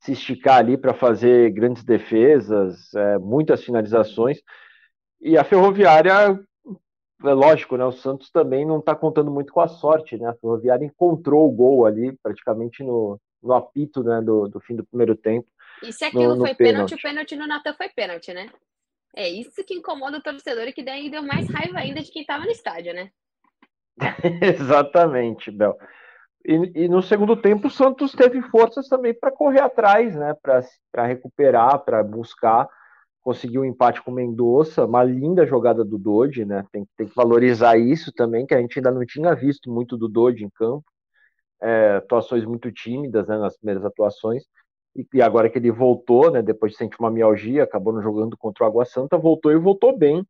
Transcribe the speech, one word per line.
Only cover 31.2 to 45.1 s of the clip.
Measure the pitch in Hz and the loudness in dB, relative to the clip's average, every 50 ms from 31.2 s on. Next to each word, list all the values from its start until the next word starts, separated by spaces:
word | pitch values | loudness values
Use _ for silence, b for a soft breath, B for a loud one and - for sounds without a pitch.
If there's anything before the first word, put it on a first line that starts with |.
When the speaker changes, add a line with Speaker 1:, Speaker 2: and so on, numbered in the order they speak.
| _ 127 _ - 143 135 123 120 117 127 139 139 | _ -18 _ 2 2 4 4 4 4 4 2 2
Speaker 1:
pra | - - 123 110 107 | 0 -2 -2 -2 -2
buscar, | 101 107 113 117 - - _ - 113 110 120 135 139 b b b b b b b b _ _ | -2 -4 -12 -12 -14 -10 _ 0 2 2 2 0 -2 b b b b b b b b _ _
conseguiu | _ 127 120 - - 123 117 135 | _ -6 -6 -6 -8 -8 -6 -4
um | 135 | -4
empate | 131 120 _ 127 120 120 - | -4 -2 _ 2 2 2 -2
com | - - | -12 -10
o | 123 | -8
Mendonça, | 127 123 120 117 113 120 117 120 139 156 156 - - 127 | -6 -6 -6 -4 0 0 2 4 2 2 0 0 -2 -2
uma | 107 117 123 | 0 2 2
linda | 127 127 127 131 135 156 185 185 160 | 2 2 0 -2 -2 -2 2 2 2
jogada | 135 135 123 113 120 113 110 | 2 2 0 2 2 0 0
do | 113 101 110 | -2 -4 -6
Dodge, | 101 98 110 104 107 127 143 139 123 110 | -6 -4 0 2 2 2 0 -2 -6 -6
né? | 101 104 98 98 _ | -6 -6 -8 -8 _
Tem, | - 104 101 _ _ | -12 -14 -14 _ _
tem | _ 113 | _ -12
que | 101 _ | -8 _
valorizar | 127 120 117 117 120 123 127 123 110 117 117 113 113 | 0 2 4 4 4 4 4 2 4 4 4 4 4
isso | 117 123 147 165 - - | 4 2 0 -2 -4 -14
também, | - - 123 117 113 113 117 | -4 -4 -2 -2 -2 -4 -2
que | 120 160 | 0 -2
a | 131 | -2
gente | 120 120 - 147 | -2 -2 -6 -2
ainda | 127 127 | -2 -2
não | 127 127 123 | -2 -2 -6
tinha | 120 - 143 156 175 160 | -8 -8 -4 -2 -2 -2
visto | - 127 139 139 - _ 123 | 0 -2 -4 -4 -4 _ -8
muito | 120 117 120 120 127 | -6 -6 -6 -8 -8
do | 117 113 113 | -8 -8 -4
Dodge | 104 113 117 127 123 110 104 | 0 2 2 2 0 -2 -8
em | 101 | -14
campo. | _ _ 113 113 127 151 151 _ _ _ _ _ _ _ _ _ _ _ _ _ _ _ | _ _ -4 -4 -4 -8 -12 _ _ _ _ _ _ _ _ _ _ _ _ _ _ _
É, | 92 113 117 110 110 107 101 | -4 -2 2 2 4 2 2
atuações | 98 - - 123 117 107 - 127 120 110 | 0 -2 0 -2 -2 -2 0 -4 -4 -4
muito | 110 120 120 - 123 | -4 -10 -10 -10 -12
tímidas, | 104 - - 113 120 131 147 135 113 110 101 | -14 -12 -12 -10 -10 -8 -8 -4 -4 -4 -2
né, | 101 107 107 | -2 -4 -4
nas | 104 95 - | -4 -6 -8
primeiras | _ - 107 98 95 | _ -8 -6 -6 -4
atuações. | 95 101 - - 107 101 101 - - 110 113 135 - _ _ _ _ _ _ _ _ _ _ | -6 -8 -4 -2 -4 -4 -4 -6 -6 -6 -6 -6 -8 _ _ _ _ _ _ _ _ _ _
E, | - - _ | -16 -16 _